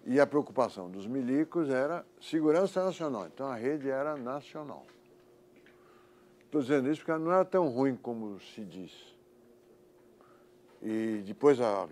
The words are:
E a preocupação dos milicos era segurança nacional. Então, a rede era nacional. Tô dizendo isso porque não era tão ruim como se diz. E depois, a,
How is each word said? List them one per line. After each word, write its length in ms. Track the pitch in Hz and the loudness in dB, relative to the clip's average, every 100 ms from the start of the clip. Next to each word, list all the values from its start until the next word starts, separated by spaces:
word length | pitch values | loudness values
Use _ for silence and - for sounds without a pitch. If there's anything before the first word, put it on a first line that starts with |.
| - | 2
E 140 | 131 | 4
a 60 | 139 | 6
preocupação 640 | 143 135 - 123 104 90 | 4 0 0 0 -2 -10
dos 160 | 95 98 | -10 -6
milicos 640 | 135 123 139 156 175 151 | -4 0 0 0 0 0
era 340 | 127 143 170 - - | 0 -2 -4 -10 -20
segurança 640 | - 139 156 156 190 190 | -4 0 4 4 4 0
nacional. 420 | 185 165 156 120 85 | -2 -2 -4 -4 -8
Então, 200 | - 135 | -8 -8
a 80 | |
rede 340 | 123 120 156 135 | -4 -2 -2 -2
era 280 | 131 147 147 | -2 -2 -4
nacional. 680 | 123 143 139 156 147 85 - - _ - - - _ - - - - - - - - - _ | -6 -8 -10 -14 -14 -14 -18 -20 _ -20 -20 -20 _ -20 -20 -20 -20 -20 -20 -20 -20 -20 _
Tô 100 | 151 | -2
dizendo 300 | 123 143 131 | 2 2 2
isso 100 | 151 | -2
porque 180 | - 160 | -2 -2
não 140 | 160 | 2
era 120 | 185 | 2
tão 240 | 185 190 165 | 4 2 2
ruim 280 | 120 135 123 | 2 0 0
como 420 | - 117 107 95 | -6 -6 -8 -10
se 260 | - - | -14 -14
diz. 280 | 101 85 87 - - - _ - - - - - - - - - - - - - - - | -12 -12 -14 -16 -20 -20 _ -20 -20 -20 -20 -20 -20 -20 -20 -20 -20 -20 -20 -20 -20 -12
E 400 | 110 110 113 107 | -6 -2 -2 -4
depois, 340 | 98 107 143 131 | -6 4 6 6
a, 300 | 120 98 85 | 4 2 -2